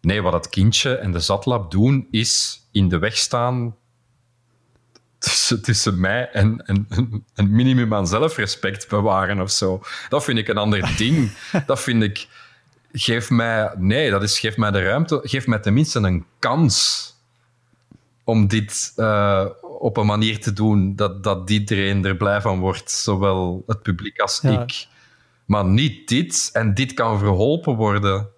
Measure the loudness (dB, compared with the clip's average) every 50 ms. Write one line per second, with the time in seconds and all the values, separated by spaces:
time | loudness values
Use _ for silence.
0 | 0 0 0 2 0 0 0 0 -2 -2 0 2 4 4 4 2 0 0 -2 -2
1 | -2 -2 -2 -2 0 0 -2 0 0 0 -2 -2 -2 -2 0 2 4 4 4 2
2 | 0 -2 -2 -2 0 0 0 -2 -2 -4 -6 -12 _ _ _ 2 2 2 2 2
3 | 0 0 -2 -2 -4 -2 0 0 0 0 0 -2 -4 -6 -8 _ _ _ _ _
4 | _ _ _ _ _ _ _ _ _ _ _ _ _ _ _ _ _ _ _ -20
5 | _ _ _ _ -6 -2 -2 0 0 0 -2 -2 0 0 0 0 2 0 0 0
6 | 0 0 0 -2 -4 -4 0 2 2 2 2 0 -4 -2 0 0 0 0 -2 -2
7 | -2 -2 -4 -10 -10 _ _ 0 2 4 4 4 4 4 4 4 2 2 0 0
8 | 0 0 2 2 0 0 0 -2 -4 -4 -4 -4 -4 -6 -6 -6 -8 -2 -2 0
9 | 2 2 2 2 0 0 0 -2 -2 -2 -2 -2 0 -2 -2 -4 -6 -12 -14 -14
10 | -8 -2 -2 -2 0 0 -2 -2 0 -2 -2 -2 0 0 0 0 0 -2 -2 0
11 | 0 2 2 2 0 0 -2 -8 -16 -4 -4 -4 -2 0 -2 -2 -2 -2 0 2
12 | 0 0 -2 -6 -14 _ -20 -20 -20 -20 _ _ _ _ _ _ _ _ _ -4
13 | -2 -2 -2 -2 0 0 2 2 2 2 0 0 0 -2 -2 -2 0 0 2 2
14 | 2 2 2 0 0 0 -2 -2 -2 -4 -2 0 -2 0 0 0 0 2 0 0
15 | 0 0 -2 -4 -2 -4 -4 -4 -2 0 -2 0 0 2 2 2 2 2 0 0
16 | 0 2 0 0 -4 _ _ _ -4 -2 2 4 2 4 4 2 0 0 -2 -4
17 | -8 -12 -18 _ _ _ _ _ _ _ _ _ _ _ _ _ _ _ -20 -20
18 | _ _ _ _ _ 0 2 4 4 4 2 0 -2 -2 -6 -8 -8 -8 -4 -2
19 | 0 2 2 2 2 2 2 2 0 -2 -6 -12 -18 -16 -14 -4 -4 -2 0 2
20 | 2 2 2 2 0 0 -2 -2 -4 -6 -2 0 2 2 4 4 2 2 0 -2
21 | -2 -2 -2 -4 -2 -2 -2 -2 -2 0 0 0 0 0 -2 0 0 0 0 0
22 | 0 0 0 0 0 0 0 0 0 -2 -2 0 0 -2 -2 -4 -6 -8 -6 -4
23 | -2 -2 0 2 2 2 2 0 -2 -2 -4 -8 -6 -6 -6 -4 -2 -4 -4 -4
24 | -4 -12 -4 -2 -2 -2 -2 0 2 2 2 2 0 -4 -8 -12 -12 _ _ _
25 | _ _ _ _ _ _ _ _ _ -2 0 2 2 4 4 4 2 2 -2 -6
26 | -6 -2 0 0 0 0 -2 -4 -4 -2 -2 0 0 2 2 0 -2 -4 -2 -2
27 | 0 0 2 2 2 2 2 4 2 2 2 0 0 -2 0 0 2 2 2 2
28 | 0 0 0 0 -4 -8 _